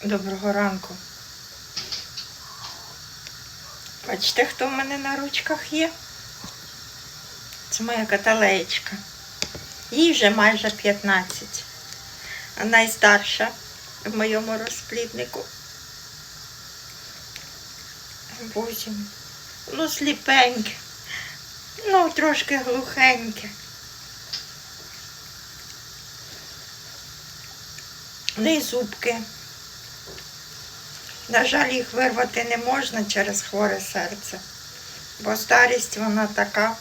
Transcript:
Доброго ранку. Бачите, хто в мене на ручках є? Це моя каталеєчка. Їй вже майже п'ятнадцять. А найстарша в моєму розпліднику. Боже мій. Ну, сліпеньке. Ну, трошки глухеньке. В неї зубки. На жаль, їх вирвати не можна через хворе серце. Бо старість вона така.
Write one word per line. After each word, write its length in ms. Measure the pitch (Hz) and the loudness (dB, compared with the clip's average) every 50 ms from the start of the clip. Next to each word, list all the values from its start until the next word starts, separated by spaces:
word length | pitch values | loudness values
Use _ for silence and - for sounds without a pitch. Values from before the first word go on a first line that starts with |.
| - | 2
Доброго 500 | 208 208 196 190 196 196 190 202 208 202 | 2 2 2 0 0 -4 0 0 2 4
ранку. 420 | 202 202 202 190 190 - - 185 185 - - - - - - - - - - - - - - - - - - - - - - - - - - - - - - - - - - - - - - - - - - - - - - - - - - - - - - - - - - - - - | 4 4 2 2 0 -6 -8 -12 -12 -12 -14 -14 -14 -14 -14 -14 -14 -16 -16 -16 -16 -16 -10 -8 -8 -6 -6 -6 -8 -8 -8 -10 -10 -10 -10 -12 -14 -14 -12 -12 -10 -10 -10 -10 -12 -12 -14 -14 -14 -14 -14 -14 -14 -14 -14 -14 -12 -14 -14 -14 -14 -14 -14 -14 -14 -14 -14 -14 -12 -6
Бачите, 380 | - 196 190 - - - - 247 | -4 -2 0 0 2 4 4 4
хто 220 | - - - - | 2 2 -2 -2
в 40 | 262 | 0
мене 260 | 269 269 269 269 285 | 0 0 -2 -2 -2
на 180 | 285 269 269 277 | -2 -2 -2 -2
ручках 580 | 277 277 285 285 - - - 311 302 - - 302 | 0 -2 0 -2 -2 0 0 -2 -2 -2 -2 2
є? 180 | 311 320 330 320 - - - - - - - - - - - - - - - - - - - - - - - - - - - - - - - - - - - | 2 2 2 0 -6 -14 -14 -14 -14 -14 -14 -12 -12 -12 -12 -12 -14 -14 -14 -14 -14 -14 -14 -14 -14 -14 -14 -14 -14 -14 -14 -14 -14 -14 -14 -14 -14 -8 -6
Це 140 | - - 226 | -4 -2 0
моя 220 | 233 240 220 220 | 0 0 0 2
каталеєчка. 840 | 214 208 202 - 226 220 226 214 196 196 190 170 - - - - - 202 196 - - - - - - - - - - - - - - - - - - | 4 2 4 6 6 6 8 8 8 6 6 4 0 -2 -2 -2 -4 -8 -8 -10 -12 -12 -14 -14 -14 -4 -4 -4 -4 -4 -10 -10 -12 -14 -14 -10 -2
Їй 200 | 233 269 330 339 | 4 6 6 8
вже 180 | 302 - 220 202 | 8 8 6 6
майже 400 | 214 226 208 214 220 208 214 214 | 8 8 8 8 8 6 2 0
п'ятнадцять. 920 | 214 - - 208 202 202 - 202 196 185 185 - - - - - - - - - - - - - - - - - - - - - - - - - - - | -2 2 4 2 2 4 4 4 4 4 4 0 -6 -8 -8 -8 -10 -10 -10 -10 -14 -14 -14 -14 -14 -14 -14 -14 -14 -12 -12 -10 -10 -10 -10 -10 -6 -2
А 40 | 196 | 2
найстарша 880 | 220 226 226 226 226 226 - - 208 208 202 202 - - - 214 233 - - - - - - - - - - - | 6 8 8 8 8 4 8 10 10 10 10 8 4 2 2 0 0 0 -6 -12 -14 -14 -14 -14 -14 -14 -8 -6
в 120 | 220 214 | -2 0
моєму 400 | 214 214 220 214 214 220 220 220 | 2 2 4 4 2 2 0 -2
розпліднику. 880 | 220 226 233 - - - - 226 233 233 220 214 226 247 - - - - - - - - - - - - - - - - - - - - - - - - - - - - - - - - - - - - - - - - - - - - - - - - - - - - - - - - - - - - - - - | -2 -2 -4 -6 -6 -8 -6 -4 -4 -4 -4 -4 -6 -6 -4 -6 -8 -8 -8 -12 -14 -14 -14 -14 -14 -14 -14 -14 -14 -14 -14 -14 -14 -14 -14 -14 -14 -14 -14 -14 -14 -14 -14 -14 -14 -14 -14 -14 -14 -14 -14 -14 -14 -14 -12 -12 -12 -12 -12 -14 -14 -14 -14 -14 -14 -14 -14 -14 -14 -14 -14 -14 -14 -14 -14 -12 -10
Боже 480 | 240 226 - 208 226 233 226 - - 220 | -10 -6 -4 -4 -4 -2 -4 -6 -6 -6
мій. 160 | 214 208 202 202 - - - - - - - - - - - - - | -6 -6 -6 -8 -10 -14 -14 -14 -14 -14 -16 -16 -16 -14 -10 -8 -2
Ну, 160 | 269 320 302 | -2 0 0
сліпеньке. 840 | - - 285 285 285 - - - 269 269 247 247 247 233 214 - - - - - - - - - - - - - - - - - - - - - - - 440 | 0 0 0 0 0 0 4 6 8 8 8 8 6 0 -2 -4 -4 -8 -12 -14 -14 -14 -12 -10 -8 -8 -8 -10 -10 -12 -12 -14 -14 -14 -14 -14 -12 -6 2
Ну, 240 | 415 381 370 349 320 | 6 8 8 8 8
трошки 480 | - - 302 311 285 - - - 285 | 4 4 4 4 4 4 2 2 0
глухеньке. 920 | 269 254 254 240 254 254 - - 277 262 262 254 226 226 226 214 - - 208 208 - - - - - - - - - - - - - - - - - - - - - - - - - - - - - - - - - - - - - - - - - - - - - - - - - - - - - - - - - - - - - - - - - - - - - - - - - - - - - - - - - - - - - - - - - - - - - - - - | 0 2 2 0 0 0 -2 4 8 8 8 8 6 0 -4 -6 -6 -8 -10 -10 -12 -14 -14 -14 -14 -14 -14 -14 -14 -14 -14 -14 -14 -10 -10 -8 -8 -8 -10 -14 -14 -14 -14 -14 -14 -14 -14 -14 -14 -14 -14 -14 -14 -14 -14 -14 -14 -14 -14 -14 -14 -14 -14 -14 -14 -14 -14 -14 -14 -14 -14 -14 -14 -14 -12 -12 -14 -12 -14 -14 -14 -14 -14 -14 -14 -14 -14 -14 -14 -14 -14 -14 -14 -14 -14 -14 -14 -14 -14 -14 -14 -14 -14 -14 -12 -12 -14 -14 -14 -14 -14 -14 -4 -4 -4 0
В 40 | - | 2
неї 200 | 220 311 320 302 | 4 4 4 4
зубки. 540 | - - 240 247 240 208 202 - - 240 233 226 214 202 - - - - - - - - - - - - - - - - - - - - - - - - - - - - - - - - - - - - - - - - | 2 0 0 0 0 -2 -4 -2 -2 -2 -2 -2 -4 -8 -10 -12 -12 -14 -14 -14 -14 -14 -14 -14 -14 -14 -14 -14 -14 -12 -12 -12 -12 -14 -14 -14 -14 -14 -14 -14 -14 -14 -14 -14 -14 -14 -14 -14 -12 -12 -12 -12 -8 4
На 160 | 233 233 254 | 6 6 6
жаль, 240 | 254 262 285 285 254 | 6 6 6 6 6
їх 240 | 254 254 240 - 220 | 4 2 0 0 2
вирвати 500 | 240 262 254 220 233 247 - - 240 233 | 4 4 4 6 4 2 2 2 0 2
не 140 | 240 233 | 2 2
можна 460 | 233 233 247 262 277 254 - - 226 208 | 2 4 2 2 2 2 0 0 0 0
через 380 | 202 - 202 202 208 202 202 | 2 2 2 2 2 2 -2
хворе 400 | - - - 196 208 208 196 190 190 - - | -2 0 2 2 4 4 2 0 -2 -2 -2
серце. 460 | 196 170 175 208 - - - - 185 - - - - - - - - - - - - - - - - | -2 -2 -2 -4 -6 -8 -10 -10 -10 -10 -12 -14 -14 -14 -14 -14 -14 -14 -12 -12 -12 -12 -14 -12 -6
Бо 160 | 220 214 220 | -2 0 0
старість 640 | 220 - - 240 240 247 247 247 247 - - - | 0 4 8 10 10 10 10 8 4 2 0 -2
вона 300 | 208 220 220 208 220 214 | 0 2 4 4 4 4
така. 480 | 202 - - 202 202 - 214 214 226 220 - | 4 4 2 0 2 4 4 4 4 2 -2